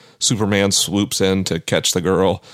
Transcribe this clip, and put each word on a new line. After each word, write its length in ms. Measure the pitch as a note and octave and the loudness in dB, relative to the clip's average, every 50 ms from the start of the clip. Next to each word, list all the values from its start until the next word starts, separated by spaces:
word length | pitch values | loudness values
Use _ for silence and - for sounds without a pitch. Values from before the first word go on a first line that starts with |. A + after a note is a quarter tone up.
| - - _ - | -20 -20 _ -4
Superman 520 | - - B2 G2+ A2 G2 G#2 G2 G2+ G2 | -2 -2 -2 0 0 0 2 2 2 2
swoops 480 | F#2 - - - F2+ G2+ G#2 - - - | 2 0 0 0 0 0 0 -2 -2 0
in 240 | G2 F#2+ F#2+ F#2+ F#2 | 0 2 2 0 0
to 140 | - F2+ E2 | -2 -4 -4
catch 320 | - - - E2 - - | -4 -2 -2 0 0 0
the 80 | - F2+ | -2 0
girl 420 | F2 F#2 F#2 E2+ F#2+ F#2 F2+ - - - | 0 2 2 2 2 2 0 -2 -6 -18